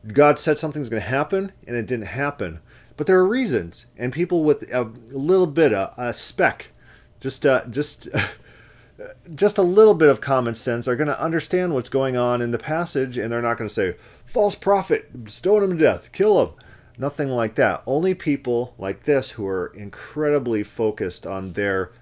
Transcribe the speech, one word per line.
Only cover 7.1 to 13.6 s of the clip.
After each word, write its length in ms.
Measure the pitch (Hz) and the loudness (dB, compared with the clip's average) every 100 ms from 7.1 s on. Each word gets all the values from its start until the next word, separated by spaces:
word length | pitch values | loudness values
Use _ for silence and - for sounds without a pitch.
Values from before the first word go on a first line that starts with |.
| _ | _
just, 260 | 131 - 143 | -8 0 2
uh, 200 | 131 - | 2 0
just, 380 | 117 147 - - 107 98 - - - - | -6 -6 -8 -6 -4 -4 -8 -20 -20 -20
<laughs> 680 | - - _ - - - 147 | -20 -20 _ -20 -18 -18 0
just 240 | 202 202 | 0 2
a 40 | |
little 300 | 180 190 220 | 4 8 8
bit 160 | 175 151 | 8 6
of 120 | 135 | 4
common 340 | - 131 120 113 | 2 0 0 -4
sense 320 | - 117 120 | -4 -4 -2
are 80 | 123 | -2
gonna 160 | 151 | -2
understand 600 | - 160 165 - 180 180 | -2 -2 -4 -2 -2 0
what's 160 | 139 117 | -2 -2
going 280 | 135 135 127 | -2 0 0
on 240 | 123 123 | 0 0
in 80 | 120 | -2
the 80 | 117 | -4
passage, 600 | - 156 170 143 131 120 | -4 -4 -2 -4 -4 -4
and 140 | 107 | -4
they're 100 | 117 | -2
not 160 | 120 | -2
gonna 120 | 117 | -4